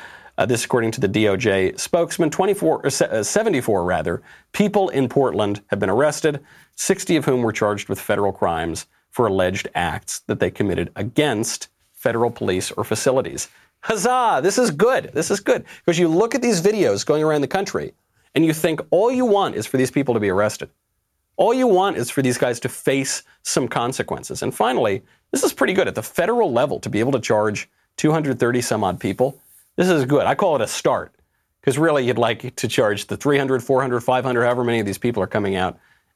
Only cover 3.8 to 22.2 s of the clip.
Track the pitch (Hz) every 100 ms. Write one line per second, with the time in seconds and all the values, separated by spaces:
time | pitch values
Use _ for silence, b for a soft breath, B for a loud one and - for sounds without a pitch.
3.8 | 87 87 82 85 B B B - 208 208
4.8 | 190 135 123 147 127 87 104 101 - 98
5.8 | 101 107 147 143 160 143 b b b -
6.8 | - 185 - 160 147 127 117 107 104 101
7.8 | - 98 - 104 101 - 95 80 82 82
8.8 | - _ _ - 113 95 92 95 - 90
9.8 | 85 - - - - 104 87 - 104 90
10.8 | 85 - 107 - 147 107 117 - - _
11.8 | _ - 127 113 117 117 104 92 - -
12.8 | 110 107 139 131 - - - b b _
13.8 | - 214 220 254 233 151 165 196 233 147
14.8 | 226 233 - - 165 196 - 247 B B
15.8 | - 170 175 160 226 262 240 185 190 214
16.8 | 139 98 - 151 156 151 139 95 101 -
17.8 | 73 - _ _ _ - 160 160 170 156
18.8 | - 165 226 254 247 202 170 - 113 131
19.8 | 127 147 135 113 101 92 107 - - _
20.8 | _ _ _ _ _ - 196 254 254 185
21.8 | 196 139 123 -